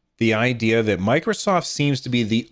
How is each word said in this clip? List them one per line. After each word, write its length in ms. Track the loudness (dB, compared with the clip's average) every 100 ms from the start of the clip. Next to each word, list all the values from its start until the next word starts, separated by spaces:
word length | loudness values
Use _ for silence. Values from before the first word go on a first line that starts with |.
| _ -2
the 160 | 0
idea 480 | 2 0 0 2 2
that 180 | 2 0
Microsoft 680 | 2 0 0 -4 0 -2 -2
seems 360 | -2 -2 -2
to 80 | -2
be 140 | -2
the 260 | 0 0 -2